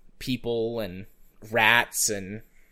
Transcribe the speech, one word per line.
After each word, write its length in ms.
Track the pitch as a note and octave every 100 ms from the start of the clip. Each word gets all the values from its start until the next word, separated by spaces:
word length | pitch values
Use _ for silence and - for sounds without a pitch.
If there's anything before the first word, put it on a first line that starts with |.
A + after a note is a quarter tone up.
| - -
people 600 | - B2 A#2+ A#2 A2+ A#2
and 240 | G2+ F2+ F#2+ - - _ A2
rats, 580 | A2+ A2 A#2+ - - -
and 320 | G2+ F#2+ G#2+ - _ _